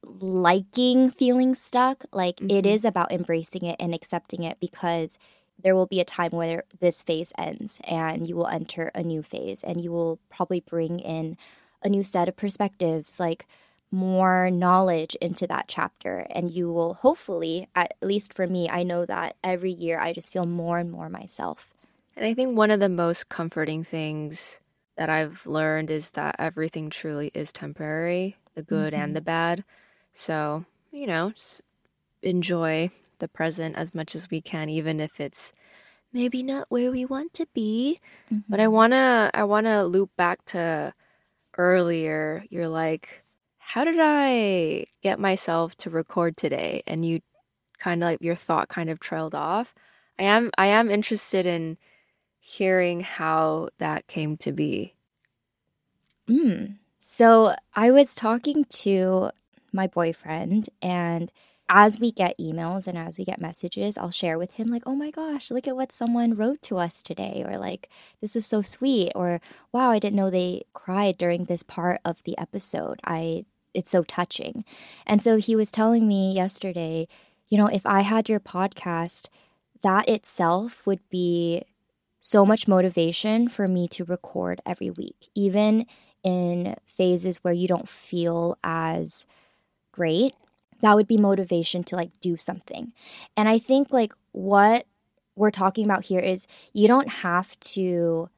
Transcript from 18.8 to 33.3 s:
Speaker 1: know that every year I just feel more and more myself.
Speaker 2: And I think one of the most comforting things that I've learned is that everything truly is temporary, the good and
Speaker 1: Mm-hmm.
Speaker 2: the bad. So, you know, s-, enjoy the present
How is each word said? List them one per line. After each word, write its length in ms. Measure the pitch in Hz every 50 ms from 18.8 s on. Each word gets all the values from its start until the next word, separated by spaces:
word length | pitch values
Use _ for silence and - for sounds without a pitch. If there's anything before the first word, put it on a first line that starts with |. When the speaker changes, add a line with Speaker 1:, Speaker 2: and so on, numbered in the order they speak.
| 180
Speaker 1:
know 220 | 180 175 175 175
that 300 | - 202 180 170 - - _ -
every 280 | 185 185 175 180 190
year 280 | 180 170 175 165 165 160
I 120 | - 165 170
just 200 | 170 - - -
feel 120 | 185 180
more 320 | 170 175 175 165 170 170 170
and 120 | 175 170
more 180 | 165 - 160 160
myself. 600 | 175 - - 190 - - - 87 76 - - _ _ _ _ _ _ _ _ _ _
Speaker 2:
And 100 | - 220
I 80 | 220 226
think 240 | 247 262 262 240
one 140 | 220 214 214
of 80 | 214 202
the 100 | 196 196
most 400 | 180 170 170 170 175 - - _
comforting 540 | - - 165 165 - 160 156 156 156 160 165
things 760 | - - 160 156 156 151 151 151 147 156 - - - - _ _ _ _ _ _ _ _
that 120 | - 160 156
I've 360 | 160 156 156 151 170 - -
learned 440 | - 147 156 156 156 156 156 156 156
is 200 | 156 151 147 -
that 240 | _ 147 151 147 - -
everything 500 | - 160 170 160 160 160 - 160 156 151
truly 420 | - - - 156 151 147 151 143 -
is 180 | 160 151 147 -
temporary, 840 | - - 147 147 - 156 151 156 160 170 170 175 180 185 196 202 _ _ _ _
the 80 | 160 156
good 300 | _ 160 156 151 156 151
and 160 | 147 147 147
Speaker 1:
Mm-hmm. 40 | 151
Speaker 2:
the 80 | 156
bad. 420 | 156 - 165 165 165 170 170 180 202 _ _ _ _ _ _ _ _ _ _
So, 500 | - - - 160 156 151 147 151 160 170 _ _ _ _ _
you 160 | - 285 285
know, 260 | 220 170 160 170 208 226
s-, 260 | - - - - - _ _ _ _ _ _ _ _ _ _ _ _
enjoy 680 | - 185 180 180 170 185 180 170 165 160 156 160 165 185 _ _ _ _ _ _
the 80 | 170
present 480 | 165